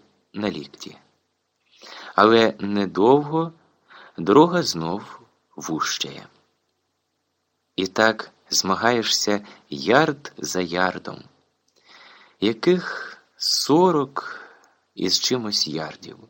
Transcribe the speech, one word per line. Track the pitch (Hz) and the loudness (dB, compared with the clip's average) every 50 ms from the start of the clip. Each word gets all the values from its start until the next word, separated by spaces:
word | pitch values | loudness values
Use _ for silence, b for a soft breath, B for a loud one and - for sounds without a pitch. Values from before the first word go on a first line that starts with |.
| _ _ _ _ _ _ - | _ _ _ _ _ _ -8
на | 101 107 101 | -6 -6 -4
лікті. | 82 78 71 - - - - - - - _ _ _ _ _ _ _ _ _ _ _ _ _ B B B B B B B B B B | -6 -6 -10 -14 -18 -20 -20 -20 -20 -20 _ _ _ _ _ _ _ _ _ _ _ _ _ B B B B B B B B B B
Але | - 101 107 117 113 113 107 107 - | 4 4 6 6 6 4 4 0 -2
недовго | 98 101 101 101 101 90 82 90 101 120 139 147 147 147 156 160 165 165 165 _ _ _ _ _ B B B B B B B | -6 -4 -2 -2 -2 -2 0 4 4 6 6 4 2 0 -2 -4 -4 -4 -8 _ _ _ _ _ B B B B B B B
дорога | - 85 90 104 143 165 175 175 175 - | -4 2 4 6 6 6 6 4 0 -2
знов | - - 85 80 80 90 104 113 - - - _ _ _ _ _ _ _ | -2 -4 -4 -6 -6 -6 -8 -10 -14 -20 -20 _ _ _ _ _ _ _
вущає. | 76 73 - 80 73 - - - - - 71 69 69 - - _ _ _ _ _ _ _ _ _ _ _ _ _ _ _ _ _ _ _ _ _ _ _ _ _ _ _ _ _ | -12 -8 -6 -4 -4 -4 -4 -4 -6 -8 -10 -12 -16 -18 -20 _ _ _ _ _ _ _ _ _ _ _ _ _ _ _ _ _ _ _ _ _ _ _ _ _ _ _ _ _
І | - 95 | -4 -4
так | 95 - - 110 113 110 - - - _ _ _ - | -2 2 4 4 4 2 0 -6 -16 _ _ _ -6
змагаєшся | - - - 95 95 90 110 117 123 117 107 - - - - 104 104 101 101 B B B B - | -4 -2 0 0 0 2 2 2 2 2 0 0 -2 -2 0 0 0 -2 -4 B B B B -12
ярд | 76 69 67 87 117 143 160 156 139 - - - - | -10 -4 0 2 4 4 4 2 0 -6 -10 -18 -14
за | - - 76 - 90 | -12 -10 -6 -4 -4
ярдом. | 90 82 85 90 92 90 87 87 - - - - - - _ _ _ _ _ _ _ _ b b b b b b b b b b b b b _ | -4 -2 -2 -2 0 -2 -2 -4 -10 -12 -14 -14 -16 -20 _ _ _ _ _ _ _ _ b b b b b b b b b b b b b _
Яких | 95 107 117 - - 175 185 180 - - - - - - - - _ _ _ | 0 0 0 0 2 2 2 2 0 -4 -10 -10 -12 -14 -16 -20 _ _ _
сорок | - - - - - - - 139 165 180 185 165 147 135 139 - - - - B B B B B B B B B B _ _ _ | -8 -4 -4 -2 -2 0 2 4 4 4 4 2 2 -2 -4 -6 -10 -10 -10 B B B B B B B B B B _ _ _
із | - 90 92 - - | -4 -2 0 0 0
чимось | - - 131 123 113 104 101 - - | 0 0 -2 -2 -2 -4 -4 -4 -4
ярдів. | 78 73 80 78 76 - - - 85 - - - - | -4 -6 -6 -8 -10 -12 -16 -18 -20 -20 -20 -20 -20